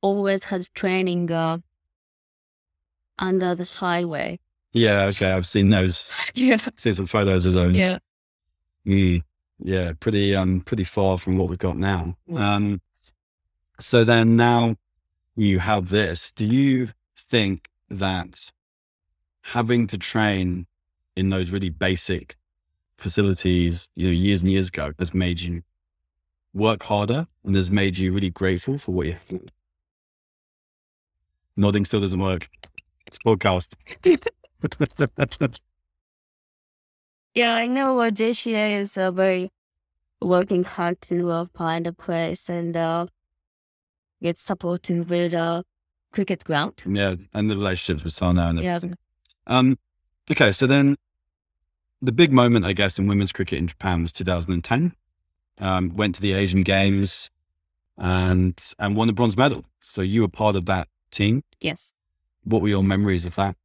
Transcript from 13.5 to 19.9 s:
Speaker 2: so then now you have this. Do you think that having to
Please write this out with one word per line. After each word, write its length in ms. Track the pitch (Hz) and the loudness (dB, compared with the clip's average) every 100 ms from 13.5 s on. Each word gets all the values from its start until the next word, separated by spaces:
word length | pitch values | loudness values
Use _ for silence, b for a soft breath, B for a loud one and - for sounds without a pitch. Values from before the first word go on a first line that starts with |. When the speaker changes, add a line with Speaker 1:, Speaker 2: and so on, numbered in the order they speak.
| _ _ _ | _ _ _
Speaker 2:
so 240 | - 120 | 2 4
then 320 | 117 117 113 117 | 6 6 6 6
now 400 | 120 117 117 113 _ _ _ _ _ - | 6 4 2 -2 _ _ _ _ _ 0
you 240 | 104 95 | 2 2
have 300 | 90 104 90 | 2 -2 0
this. 420 | 101 101 85 - | 0 0 -4 -10
Do 120 | - 107 | -6 0
you 440 | 123 139 131 120 - _ - | 2 2 0 -2 -10 _ -20
think 540 | - 123 101 92 _ _ _ | -2 0 0 -4 _ _ _
that 600 | 98 95 92 90 - - _ _ _ _ _ _ _ _ _ | -4 -2 -4 -8 -14 -20 _ _ _ _ _ _ _ _ _
having 440 | - 120 113 120 | -6 -4 0 2
to 100 | 110 | 0